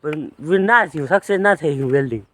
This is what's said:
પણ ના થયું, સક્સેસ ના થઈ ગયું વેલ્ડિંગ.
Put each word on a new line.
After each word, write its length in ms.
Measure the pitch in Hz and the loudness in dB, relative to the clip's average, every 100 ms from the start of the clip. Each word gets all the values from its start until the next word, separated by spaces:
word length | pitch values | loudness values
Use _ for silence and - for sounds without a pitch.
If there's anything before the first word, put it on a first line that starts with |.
પણ 600 | 151 151 120 _ 147 190 196 | -6 -8 -10 _ -2 0 4
ના 160 | 233 196 | 2 2
થયું, 220 | 156 139 | -4 0
સક્સેસ 320 | 190 - 202 | 0 0 0
ના 160 | 196 185 | 2 2
થઈ 200 | 160 139 | 0 -2
ગયું 160 | 135 | 0
વેલ્ડિંગ. 320 | 135 135 113 104 | 0 0 -6 -10